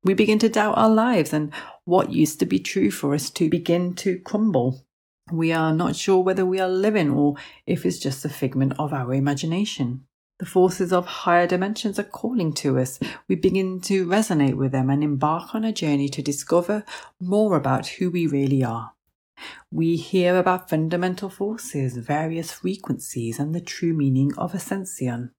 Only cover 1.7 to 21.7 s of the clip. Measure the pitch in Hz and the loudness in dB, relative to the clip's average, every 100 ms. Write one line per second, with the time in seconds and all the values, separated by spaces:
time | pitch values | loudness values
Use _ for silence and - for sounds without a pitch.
1.7 | - - 175 - 160 151 - - - - | -16 2 2 2 2 2 2 0 0 -2
2.7 | 196 202 196 143 147 - - 160 170 170 | 0 0 0 -2 -2 -4 -2 0 0 0
3.7 | 170 180 180 196 180 - 208 220 147 123 | 0 0 -2 -4 -4 -4 0 2 2 0
4.7 | 131 _ _ _ _ - 165 165 165 160 | -4 _ _ _ _ -8 -2 0 2 2
5.7 | 160 180 175 - 185 185 190 185 190 185 | 0 0 -2 2 4 4 2 0 0 0
6.7 | 185 202 214 151 143 147 143 - - - | 2 2 2 2 2 2 0 -12 -18 -4
7.7 | 175 - 175 143 135 - - 135 135 135 | -2 -2 -2 -6 -4 -8 -4 -4 0 -2
8.7 | - 151 143 123 135 139 143 165 175 208 | 0 -4 -4 -2 0 0 -2 -2 -2 -2
9.7 | - 123 127 _ _ _ _ 180 185 185 | -2 -4 -4 _ _ _ _ -2 4 4
10.7 | 185 180 180 180 - - 175 175 185 196 | 4 0 0 0 -4 2 4 4 2 0
11.7 | 220 214 196 202 - 226 247 165 151 147 | -2 -4 -4 -8 -6 -4 0 0 0 0
12.7 | 131 131 - - - - 180 185 185 190 | 0 0 -4 -8 -10 -4 2 2 2 0
13.7 | 185 - 196 175 196 220 165 139 135 135 | -4 -2 0 2 2 2 2 2 2 0
14.7 | 135 131 139 147 139 151 165 - 220 220 | 0 2 2 2 2 0 0 -4 -4 -4
15.7 | 214 156 143 139 139 143 143 - 170 175 | -2 0 0 0 -4 -4 -6 2 2 2
16.7 | 208 - - - _ 180 202 214 165 156 | -4 -6 -16 -18 _ -2 2 4 2 2
17.7 | 175 160 - 180 175 165 139 135 139 120 | 0 -2 -4 -2 0 0 2 2 2 0
18.7 | 113 113 _ _ _ _ - - - _ | -2 -10 _ _ _ _ -20 -20 -20 _
19.7 | 156 165 170 - 190 175 180 185 180 - | -2 0 0 0 2 4 4 4 0 0
20.7 | 156 160 175 180 180 196 - 202 226 - | -2 0 0 -2 -4 -8 -6 -6 -6 -8